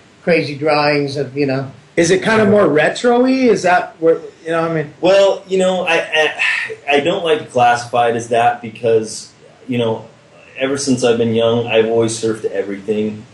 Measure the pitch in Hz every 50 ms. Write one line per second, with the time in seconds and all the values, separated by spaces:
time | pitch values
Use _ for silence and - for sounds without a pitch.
0 | - _ _ _ - 175 170 160 151 135 147 127 143 156 151 147 147 147 147 143
1 | 143 139 131 147 143 123 127 143 143 135 131 135 135 117 - - - _ _ -
2 | 170 160 190 185 - - 220 220 220 202 208 208 196 165 143 151 151 180 - -
3 | - 247 240 240 247 262 262 262 262 240 202 170 - 180 180 175 170 - - -
4 | 160 165 165 - - - - - - 160 165 165 165 165 165 160 147 147 - -
5 | - 185 196 196 196 196 165 - - 180 185 190 185 185 185 180 175 160 165 165
6 | - - - 156 156 147 - - - - - - - - 147 - - 139 143 143
7 | - 165 185 196 175 160 156 - - - - 127 120 120 120 - - - - 120
8 | 120 117 117 117 110 - 120 117 117 120 120 - - 113 107 - - 117 113 110
9 | 110 107 - - - - - _ - - - _ - - 127 120 117 113 113 107
10 | - - - _ _ _ - - - - - 127 131 135 139 135 - 135 127 123
11 | 127 123 117 113 117 113 110 113 117 113 113 120 117 113 113 113 110 110 113 117
12 | 113 113 113 - - 113 110 - - 110 92 98 98 101 98 98 - 110 107 107
13 | 107 107 104 107 - -